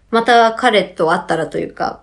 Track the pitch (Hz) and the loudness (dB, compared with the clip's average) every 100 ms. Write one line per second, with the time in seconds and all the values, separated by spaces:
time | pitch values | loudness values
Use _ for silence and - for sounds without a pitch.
0 | - 226 226 233 226 226 247 214 - - | -4 -2 2 4 4 2 0 2 0 -2
1 | 160 185 - 160 156 165 - - - - | -2 -2 -4 -6 -6 -6 -8 -8 -8 -8